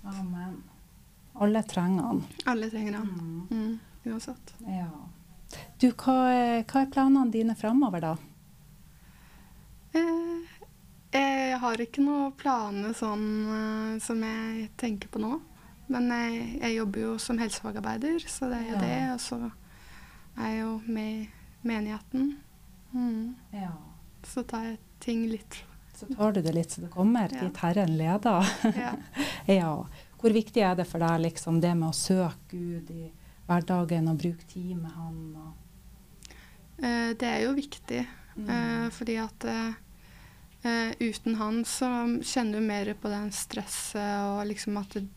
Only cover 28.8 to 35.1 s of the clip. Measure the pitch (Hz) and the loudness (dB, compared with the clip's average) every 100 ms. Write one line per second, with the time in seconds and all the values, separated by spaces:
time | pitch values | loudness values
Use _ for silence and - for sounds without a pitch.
28.8 | 247 - - - 285 - - 196 165 147 | -2 -6 -8 -4 -4 -4 4 4 4 -2
29.8 | - - - - 226 220 214 - 196 175 | -6 -12 -18 2 4 4 2 4 4 4
30.8 | 170 165 165 165 165 165 - 165 175 175 | 0 2 2 4 2 -2 2 4 4 4
31.8 | 160 160 - 190 175 - - 180 175 170 | 2 0 2 4 4 -2 -12 -8 -6 -6
32.8 | 165 165 160 - - - - 175 175 180 | -8 -12 -12 -16 -20 -20 0 0 4 0
33.8 | 170 170 160 160 175 170 - 185 180 180 | 2 2 4 2 0 -4 -10 -10 -6 -6
34.8 | 165 165 165 | -6 -8 -10